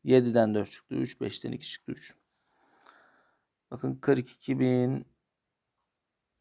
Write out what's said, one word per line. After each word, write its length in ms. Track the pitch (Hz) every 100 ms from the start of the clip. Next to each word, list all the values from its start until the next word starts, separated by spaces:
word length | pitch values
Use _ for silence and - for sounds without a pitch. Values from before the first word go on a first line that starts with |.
Yediden 520 | 131 127 120 117 107 107
dört 160 | 98
çıktı. 240 | - - 131
Üç. 260 | 127 -
Beşten 300 | 120 - 120
iki 160 | 123 -
çıktı. 240 | - -
Üç. 240 | - - - _ _ _ _ _ _ - - _ _ _ _ _ _ _
Bakın 240 | 127 135 131
kırk 360 | - 131 123
iki 280 | - - 135
binden 460 | 127 127 123 135 - _ _ _ _ _ _ _ _ _ _ _ _ _